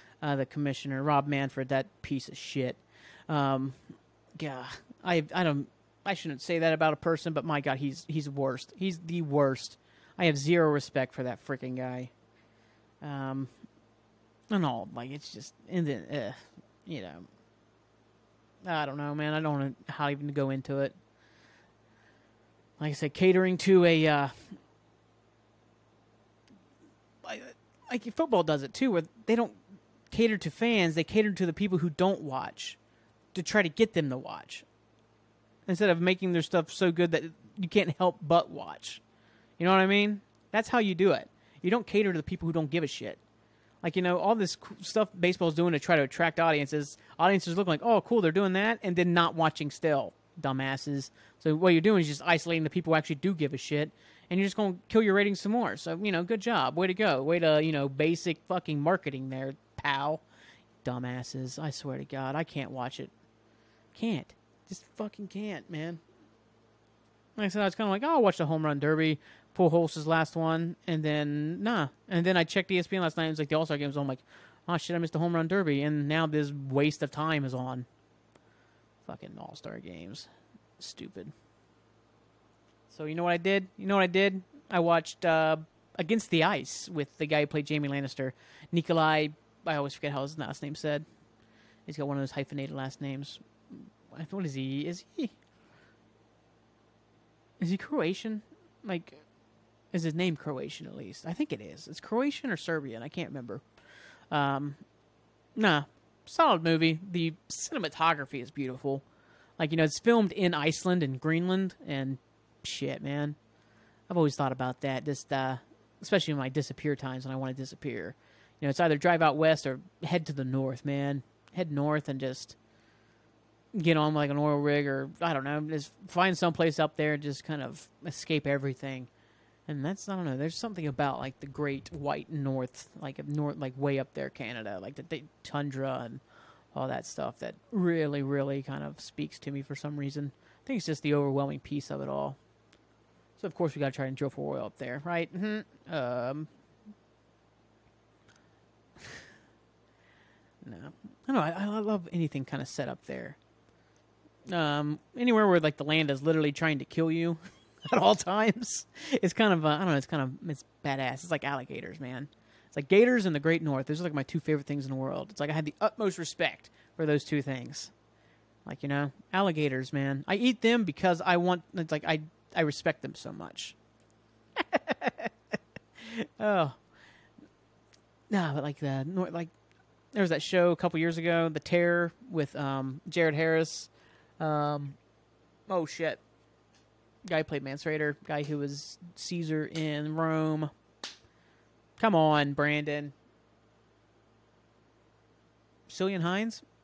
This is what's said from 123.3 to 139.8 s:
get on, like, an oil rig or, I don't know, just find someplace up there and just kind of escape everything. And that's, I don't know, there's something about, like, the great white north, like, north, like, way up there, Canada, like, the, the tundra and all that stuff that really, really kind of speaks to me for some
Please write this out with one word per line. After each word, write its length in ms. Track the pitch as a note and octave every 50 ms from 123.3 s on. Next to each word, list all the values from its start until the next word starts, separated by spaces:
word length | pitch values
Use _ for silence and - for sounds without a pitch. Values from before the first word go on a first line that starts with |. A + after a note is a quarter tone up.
| _ _ _ _ _ _ _ _ -
get 200 | G#3 D#3 E3+ E3
on, 180 | D#3 D3+ D3+ D#3
like, 160 | D3+ D3 C#3
an 80 | C#3+ C#3+
oil 180 | D3 D3+ D3
rig 300 | C#3+ C#3+ D3 D3 D3 C#3+
or, 240 | C#3 C3+ C3+ C3+ C#3 - -
I 120 | E3+ E3+ D#3
don't 100 | C#3 C3
know, 160 | C#3 D3 D3+
just 320 | D3+ D#3 D#3+ D3+ C#3+ - - - - F#3
find 280 | - F3 F#3 F#3+ F3+
someplace 420 | - F#3 E3+ D#3+ - E3 E3 C#3+ -
up 180 | D#3 D3+ -
there 180 | - D3+ D3+ D3+
and 80 | C#3+
just 220 | D3 C#3+ C#3 - -
kind 180 | - D#3 D3
of 260 | C3 B2 - - - - _ _ -
escape 400 | E3 - - - - D#3+ D3 -
everything. 640 | D3 C#3 C#3 C3+ C#3 B2+ - - C3+ C3+ C3 B2+ - _ _ _ _ _ _ _ _ _ _ _ -
And 160 | D3+ C#3+ C3
that's, 240 | D#3+ G3 G3 - G3+
I 80 | G3
don't 80 | F#3 F3
know, 140 | D3 C3 C3
there's 180 | D3 D#3+ -
something 300 | - - A3+ G3+ F3+ D#3
about, 320 | D3 C3 - D3 C#3 C3 B2+
like, 200 | B2+ C3+ C3+ _
the 60 | -
great 460 | C#3 C3+ D3 D3 C#3+ C#3 C3+ - -
white 380 | E3+ D3 C#3+ C#3+ C#3+ D3 - -
north, 580 | D#3+ D3 C#3 C#3 C3 C3 B2+ B2 - - - - - D#3+
like, 240 | D#3 C#3 C3+ - C#3+ C#3+
north, 300 | D3 D3+ D3 D3 - -
like, 160 | C#3+ C3 B2+
way 220 | C3+ C#3 C#3+ C#3 C3+
up 160 | C3 - -
there, 160 | D3 C#3 C3+
Canada, 480 | - - C3 A2 B2 A#2 A2 G2+ G2+ F#2
like, 140 | F#2+ G#2+ C#3+
the, 80 | -
the 220 | - E3+ E3 C#3+ D3 D3+ _ _
tundra 580 | - - - D3 C#3+ C#3+ C3+ C3+ C3+ C3+ C3 B2+ A#2+
and 160 | A#2 B2+ C3+ - _ _ - - - - _ _ _ -
all 140 | - C3 C3
that 160 | C3 B2 -
stuff 340 | - - - - - - -
that 140 | - - - - _ _
really, 520 | A#3+ G3+ F3+ E3+ E3 E3 D3+ D3 C#3+ C#3+
really 400 | C#3 C3+ C#3+ C#3 C#3 C#3 C#3 C#3
kind 200 | C3+ - C3+ C#3+
of 160 | D3 C#3+ D3 -
speaks 380 | - - - - D3 D3+ - -
to 100 | - D3
me 100 | C#3 C#3
for 160 | C#3 - C#3+
some 220 | -